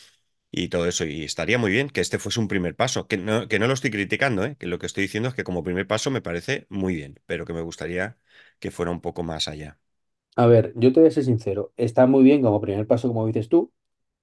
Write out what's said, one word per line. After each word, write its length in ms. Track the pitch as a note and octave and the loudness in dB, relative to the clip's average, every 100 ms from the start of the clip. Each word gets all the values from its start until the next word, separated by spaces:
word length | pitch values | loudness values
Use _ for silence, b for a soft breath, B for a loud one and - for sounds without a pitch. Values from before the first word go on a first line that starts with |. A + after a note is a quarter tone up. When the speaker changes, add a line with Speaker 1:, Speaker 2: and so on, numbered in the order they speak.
| b b _ _ _ | b b _ _ _
Speaker 1:
y 180 | - F2 | -8 -4
todo 180 | F2 E2+ | -2 -2
eso, 180 | F2 E2+ | -2 -4
y 180 | D2 | -6
estaría 340 | D2+ - E2 A#2+ | -8 -6 -2 0
muy 120 | A2 | 2
bien 160 | G#2 C#3 | 0 0
que 100 | G2 | -2
este 160 | F2 G2+ | -2 -4
fuese 220 | G#2+ A#2 | -4 -4
un 80 | G#2 | -2
primer 280 | G2 F2 D2+ | -2 -2 -2
paso, 320 | B2+ G#2+ - | -2 -2 -4
que 80 | G#2 | -4
no, 300 | F#2+ A2 A2 | -2 -2 -2
que 100 | G#2 | 0
no 80 | A#2 | 0
lo 60 | |
estoy 160 | C3 C3 | -2 -4
criticando, 540 | G#2+ G2 G#2+ C3+ G#2 | -4 -6 -2 -2 0
¿eh? 120 | A2 C#3+ | -4 -6
Que 80 | F2+ | -8
lo 100 | F2 | -6
que 80 | F2 | -6
estoy 160 | - | -4
diciendo 240 | G2 G#2 B2 | -4 -2 -4
es 40 | |
que 100 | B2+ | -6
como 200 | F#2+ F2+ | -6 -6
primer 220 | E2 F2+ G2 | -4 -4 -2
paso 220 | G#2+ - | -2 -2
me 100 | B2+ | -4
parece 440 | F#2 E2+ - C#3 - | -4 -6 -4 -6 -6
muy 240 | G2 F#2 F2 | -4 -2 -2
bien, 240 | C#2+ C#2+ - | -6 -14 -8
pero 200 | E2 D#2+ | -8 -6
que 80 | |
me 80 | E2+ | -8
gustaría 560 | E2 D#2+ D#2+ F2+ G2+ - b b b _ | -8 -8 -8 -6 -6 -8 b b b _
que 100 | - | -10
fuera 180 | - F2 | -4 -4
un 80 | F2 | -4
poco 220 | F2 E2 | -6 -6
más 240 | E2 D#2 D#2 | -6 -6 -6
allá. 300 | D2+ D2+ - _ _ _ _ _ - | -8 -14 -18 _ _ _ _ _ 2
Speaker 2:
A 100 | A#2+ | 6
ver, 260 | A#2 - A#2+ | 6 4 2
yo 160 | B2 | 4
te 80 | C3 | 6
voy 80 | D#3+ | 6
a 40 | |
ser 120 | D3+ | 6
sincero, 480 | B2+ A2+ G#2 G2 - - | 0 0 -2 -6 -6 -4
está 300 | A#2 A2+ B2+ | 0 4 6
muy 180 | C3+ | 8
bien 180 | C3 C#3+ | 8 6
como 180 | A#2+ G#2 | 4 2
primer 260 | G#2 G2 G#2+ | 0 -2 0
paso, 220 | A#2+ B2+ | 0 0
como 180 | A2+ A2 | -2 -2
dices 220 | A2 G#2+ | -2 2
tú, 220 | E3+ G3+ _ _ _ _ _ | 2 2 _ _ _ _ _